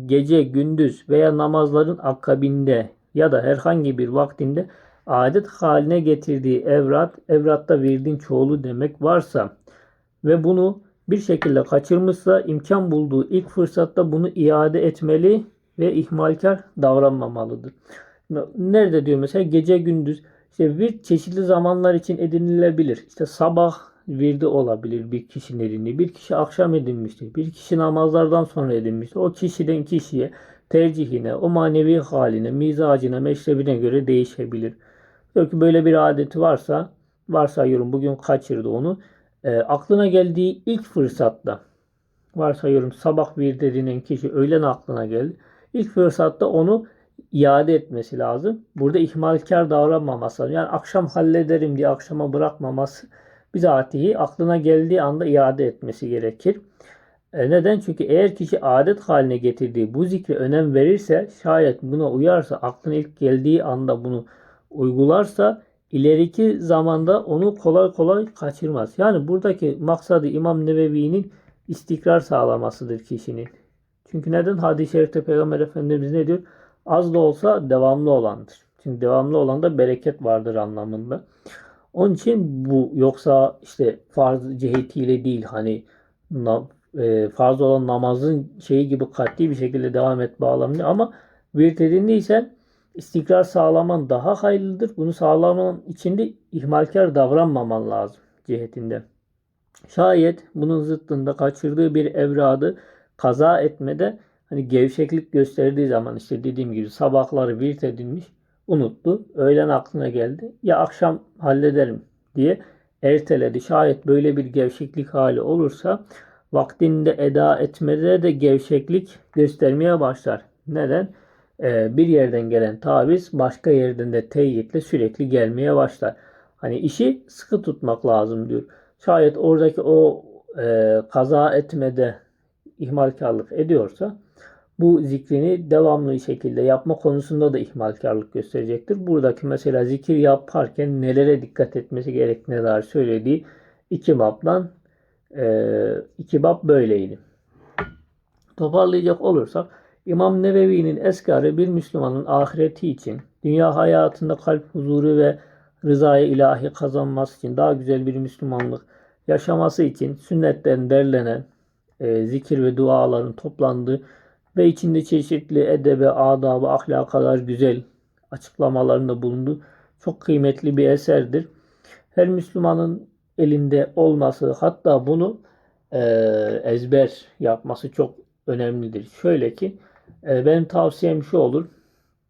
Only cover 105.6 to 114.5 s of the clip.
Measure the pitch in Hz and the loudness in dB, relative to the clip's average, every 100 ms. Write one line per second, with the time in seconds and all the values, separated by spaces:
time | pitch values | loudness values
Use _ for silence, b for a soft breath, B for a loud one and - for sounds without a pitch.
105.6 | 135 139 139 117 117 117 - 117 131 123 | 0 0 0 -2 -4 -10 -10 -8 -6 -6
106.6 | 123 110 107 - 147 135 131 143 123 113 | -6 -6 -8 -2 0 2 0 -2 -4 -2
107.6 | 139 143 131 117 120 170 - _ _ _ | -4 -4 -6 -6 -10 -12 -14 _ _ _
108.6 | - 151 117 - 165 214 - 151 135 147 | -2 0 0 -4 -4 -4 -4 -2 2 2
109.6 | 151 135 - 151 131 120 117 156 226 - | 2 -2 -4 -8 -6 -4 -4 -6 -14 -6
110.6 | 208 160 160 - 170 160 - - 147 139 | 0 0 0 -2 -2 -2 -10 -6 0 2
111.6 | 147 139 127 113 - _ _ 135 147 190 | 2 2 0 -2 -14 _ _ -2 0 -2
112.6 | B B B _ 139 147 147 139 123 120 | B B B _ 0 2 2 0 0 -4
113.6 | - 156 151 135 143 143 147 143 127 | -2 2 2 0 2 2 2 0 -2